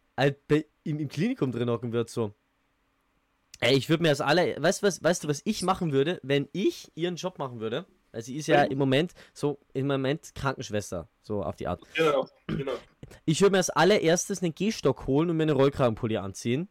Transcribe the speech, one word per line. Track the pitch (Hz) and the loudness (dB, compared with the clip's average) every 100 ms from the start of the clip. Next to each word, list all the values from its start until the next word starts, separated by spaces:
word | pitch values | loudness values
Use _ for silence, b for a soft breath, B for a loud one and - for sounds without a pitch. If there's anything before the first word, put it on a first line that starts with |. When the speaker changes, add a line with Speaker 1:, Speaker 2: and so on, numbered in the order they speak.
| _ - | _ 0
Speaker 1:
halt | 139 139 - | 0 0 2
bei, | 147 - _ | 2 2 _
im, | 165 151 | -8 -6
im | 143 | -6
Klinikum | 143 226 262 135 | -2 -2 0 -2
drin | 117 120 | -2 -2
hocken | 117 120 | -2 -2
würd, | 117 113 | -4 -4
so. | 120 107 - _ _ _ _ _ _ _ _ _ _ _ - | -4 -6 -8 _ _ _ _ _ _ _ _ _ _ _ -2
Ey, | 117 135 | 2 2
ich | - | 2
würd | 160 | 2
mir | 165 | 4
das | 143 | 2
alle, | 127 170 143 - | 2 2 2 2
weißt | 156 190 | 0 2
du, | 202 | 0
was, | - | 2
weißt | 156 180 | 0 0
du, | 151 | -2
was | 143 208 | -2 -2
ich | 214 | -2
machen | 180 185 165 | -2 -2 2
würde, | 135 147 180 | 2 2 -2
wenn | 131 143 139 | 0 0 0
ich | 170 277 - - - | -2 -2 -2 -12 -6
ihren | 175 170 | -4 -4
Job | 180 - | -8 -6
machen | 135 120 | -8 -6
würde? | 110 131 190 _ _ | -6 -6 -8 _ _
Weil | 113 | -12
sie | 120 139 | -8 -8
ist | 151 | 2
ja | 147 143 | 4 4
Speaker 2:
Mhm. | |
Speaker 1:
im | 135 | 2
Moment | 135 131 175 - B | 2 2 2 -6 B
so, | - 147 - _ | -4 -4 -4 _
im | 135 139 | -4 -2
Moment | 135 131 151 - | 0 -2 -4 -8
Krankenschwester, | - 135 - - 104 - 90 - _ | -6 -4 -4 -4 -6 -4 -10 -10 _
so | - 104 | -8 -4
auf | 78 - | -4 -6
die | 76 | -6
Art. | 90 - | -6 -6
Speaker 2:
Genau, | - 160 139 135 _ - | 0 2 2 -2 _ -8
genau. | 156 135 120 - _ - B - | -6 -4 -8 -10 _ -20 B -2
Speaker 1:
Ich | 156 | 4
würd | 196 | 4
mir | 190 | 4
als | 170 | 2
allererstes | 147 175 208 160 170 - 196 | 2 4 4 4 2 0 -4
einen | 175 - | -4 -2
Gehstock | 196 - 139 127 - | -4 0 0 0 0
holen | 139 175 | 0 2
und | 160 | 0
mir | |
einen | 156 135 | 0 2
Rollkragenpulli | 139 139 123 - 113 110 | 0 2 0 0 -4 -4
anziehen | 98 - 117 131 185 | -6 -6 -2 -2 -4